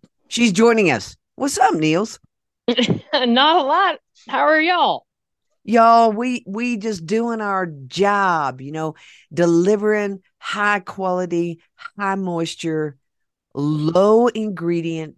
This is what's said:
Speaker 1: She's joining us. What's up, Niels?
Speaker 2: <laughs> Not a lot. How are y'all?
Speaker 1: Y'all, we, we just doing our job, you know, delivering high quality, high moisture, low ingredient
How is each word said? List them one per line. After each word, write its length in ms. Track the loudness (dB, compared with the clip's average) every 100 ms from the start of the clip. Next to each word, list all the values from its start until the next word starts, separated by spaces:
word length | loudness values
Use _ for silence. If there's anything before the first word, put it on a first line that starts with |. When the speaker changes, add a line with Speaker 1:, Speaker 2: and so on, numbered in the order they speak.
| _ _ _
Speaker 1:
She's 240 | 0 0
joining 400 | 4 4 4 2
us. 240 | 0 -4 -16 _ -8
What's 220 | -6 0
up, 160 | 0 2
Niels? 440 | 0 0 -2 -8 _ _
Speaker 2:
<laughs> 240 | _ _ -4 -2 -2 -4 -4
Not 460 | -2 0 2 4 4
a 20 |
lot. 360 | 2 0 0 -2 _ _ -8
How 120 | -2
are 200 | 2 2
y'all? 460 | 2 2 0 -2 -8 _ _ _ _ _
Speaker 1:
Y'all, 480 | 0 4 6 6 4
we, 320 | 2 -4 -6 -8
we 280 | -6 -4 -4
just 300 | -6 -6 -2
doing 340 | -2 -2 -4
our 280 | -4 -4 -4
job, 920 | -8 -12 0 2 2 2 0 -2 -6
you 140 | -10
know, 220 | -8 -8 -8 -18 -20 _
delivering 880 | 0 2 4 4 2 0 -2 -2 -8 -14 _
high 400 | -10 -4 -2 -2
quality, 800 | -4 -6 -4 -2 -2 -2 -4 -6 _ _ -20 -8
high 180 | -6 -4
moisture, 800 | -4 -4 -6 -6 -4 -4 -4 -8 _ _ _ _ _
low 720 | -6 -4 -2 0 2 4 6 4
ingredient 880 | 0 -6 -4 -4 -2 -4 -6 -8